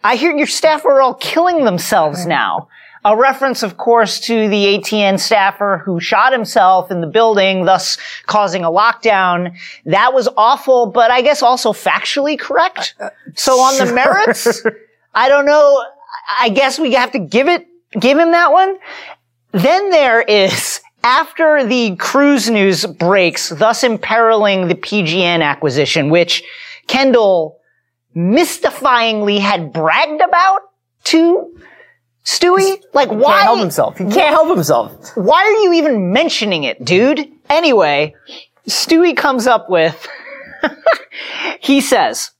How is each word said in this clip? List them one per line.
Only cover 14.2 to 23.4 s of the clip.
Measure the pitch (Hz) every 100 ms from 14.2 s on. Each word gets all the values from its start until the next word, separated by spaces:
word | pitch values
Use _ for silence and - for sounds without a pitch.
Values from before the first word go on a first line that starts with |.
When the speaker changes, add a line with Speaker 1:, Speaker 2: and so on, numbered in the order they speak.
| 440 - 233 - 220 - _ _ _
Speaker 1:
I | 202 254
don't | 285 285
know. | 302 285 277 233 - - - - 214
I | 240
guess | 196 269 269
we | 302 254
have | 247
to | 262
give | 160 226 277
it, | 349 - _ _ 214
give | 240 285
him | 330
that | 339 339
one. | 330 381 381 - - - - _ _ _
Then | 196 220 359 403
there | 339 269 226
is, | 226 208 190 175 - - _ _ 240
after | 262 311 - 320 302
the | 240 254 226 180
cruise | - 269 285 277 220
news | 220 196 170 190
breaks, | 151 170 196 175 165